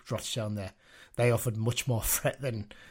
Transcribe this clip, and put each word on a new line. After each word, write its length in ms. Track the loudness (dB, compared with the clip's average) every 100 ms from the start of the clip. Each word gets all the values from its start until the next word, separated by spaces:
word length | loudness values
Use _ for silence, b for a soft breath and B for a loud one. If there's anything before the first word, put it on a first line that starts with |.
| -6
Rochdale 400 | -6 -4 -4 -4
there. 240 | -4 -6 -12 b b b 2
They 160 | 4
offered 240 | 4 2 0
much 320 | 0 0 0
more 140 | 0
<laughs> 20 |
threat 360 | 2 0 0 -2
than, 300 | -4 -4 -8 B B